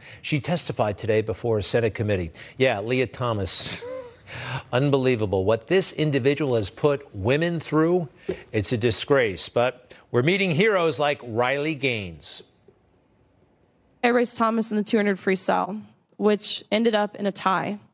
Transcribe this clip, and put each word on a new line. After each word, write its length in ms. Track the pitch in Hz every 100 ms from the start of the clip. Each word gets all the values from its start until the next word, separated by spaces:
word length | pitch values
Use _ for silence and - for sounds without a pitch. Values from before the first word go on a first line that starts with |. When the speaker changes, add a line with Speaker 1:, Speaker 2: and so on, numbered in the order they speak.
| - -
Speaker 1:
She 160 | - 151
testified 560 | - 175 - - 107 101
today 240 | 107 110
before 380 | 107 - 120 107
a 40 |
Senate 320 | 95 123 113
committee. 360 | - 104 98 82 - - -
Yeah, 220 | 131 104
Lia 280 | 110 127 127
Thomas. 760 | - 123 107 95 - - - 480 523 494 - -
<laughs> 460 | 120 123 131 -
Unbelievable. 720 | 123 143 135 127 120 104 95
What 220 | 95 113 -
this 260 | 185 180
individual 600 | - 151 135 123 143 147
has 160 | 120 101
put 420 | - 147 143 -
women 440 | 104 98 147 170 170
through, 500 | - 156 160 180 160 - - - -
it's 200 | 107 98
a 40 | 120
disgrace. 720 | 120 104 - 135 113 87 -
But 480 | 120 123 - _ - _
we're 120 | 123
meeting 300 | 139 190 190
heroes 480 | 151 220 190 165 143
like 200 | 147 143
Riley 500 | 123 110 123 139 151
Gaines. 680 | 147 135 113 92 78 - - - _ _ _ _ _ _ _ _ _ _ _ _ _ _ _
Speaker 2:
I 40 | 240
raced 280 | 247 240 -
Thomas 340 | 226 226 220
in 60 | 214
the 80 |
two 120 | 202 220
hundred 200 | 208 190
freestyle, 680 | - 190 - 185 185 214 - _ _ -
which 440 | 202 208 - - -
ended 240 | 208 233
up 220 | 214 208 -
in 100 | 202
a 60 |
tie. 480 | - 190 180 - 208 -